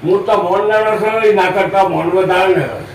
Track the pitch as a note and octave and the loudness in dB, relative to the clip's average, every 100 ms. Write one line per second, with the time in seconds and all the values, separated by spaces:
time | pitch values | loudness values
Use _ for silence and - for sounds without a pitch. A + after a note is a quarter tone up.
0 | D3+ G3 A3 G#3 F3 G3 G#3+ G#3+ G#3+ G#3+ | 0 0 2 0 0 0 0 0 0 0
1 | G#3+ A3 G#3+ G3+ F3 G3+ F#3+ G3 F#3+ D#3 | -2 0 2 2 0 0 0 0 0 0
2 | E3 F#3 F#3 F#3 F#3+ E3+ C#3 - - | 0 0 0 0 2 0 -2 -8 -14